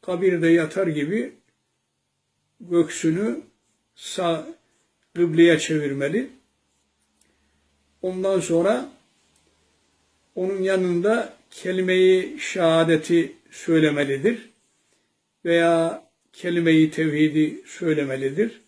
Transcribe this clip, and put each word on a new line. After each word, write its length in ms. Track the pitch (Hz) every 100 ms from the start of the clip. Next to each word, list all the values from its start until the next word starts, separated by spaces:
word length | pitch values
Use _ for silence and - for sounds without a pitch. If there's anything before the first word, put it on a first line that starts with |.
kabirde 460 | - 180 190 175 165
yatar 400 | 170 156 190 185
gibi 480 | 151 147 214 254 - _ _ _ _ _ _ _ _ _ _ _ _
göğsünü 800 | 175 170 160 - 165 165 214 277 - _ _ _ _ _
sağ, 520 | - - 175 165 214 330 _ _ _ _ _
kıbleye 460 | 170 170 160 170 160
çevirmeli. 680 | - 156 143 139 139 190 269 - _ _ _ _ _ _ _ _ _ _ _ _ _ _ _ _
Ondan 380 | 185 185 190 190
sonra 500 | 165 165 180 240 269 _ _ _ _ _ _ _ _ _ _ _ _ _ _ -
onun 260 | 185 196
yanında 760 | 185 190 180 175 196 233 - - _
kelime-i 880 | - 185 185 185 185 185 185 185 -
şehadeti 960 | - 190 165 165 165 160 156 170 165 - _
söylemelidir 1000 | - - 160 156 143 139 139 170 233 - _ _ _ _ _ _ _ _ _ 170
veya 580 | 170 170 165 165 - _ _ _
kelime-i 580 | - 175 170 165 160 156
tevhidi 720 | 156 160 151 151 151 156 - -
söylemelidir. 960 | - 170 156 143 135 135 147 226 -